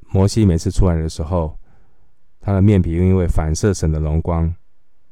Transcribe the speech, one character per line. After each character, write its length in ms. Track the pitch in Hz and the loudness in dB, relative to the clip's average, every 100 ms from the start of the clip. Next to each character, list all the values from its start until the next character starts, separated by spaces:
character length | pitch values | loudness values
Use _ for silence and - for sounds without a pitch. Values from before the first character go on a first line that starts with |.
| - | -2
摩 200 | 98 95 | 0 2
西 160 | 117 | 2
每 140 | 101 80 | 2 2
次 120 | 98 | 0
出 160 | - 92 | 0 2
来 80 | 82 | 0
的 120 | 80 | -4
时 140 | - | -8
候， 360 | 78 90 78 - - - - - - - - - | -6 -4 -4 -10 -18 -20 -20 -20 -20 -20 -20 -12
他 140 | - | -4
的 80 | 98 | 2
面 220 | 101 101 | 4 4
皮 100 | 85 | 2
因 240 | 82 92 95 | 0 2 2
为 100 | 85 | 0
反 260 | - 78 | 0 -2
射 180 | 78 107 | 0 0
神 180 | 92 80 | 0 -2
的 80 | 78 | -2
荣 220 | 78 78 | -2 -2
光 340 | 87 82 82 85 - - - - - | -2 -2 -4 -6 -14 -20 -20 -20 -20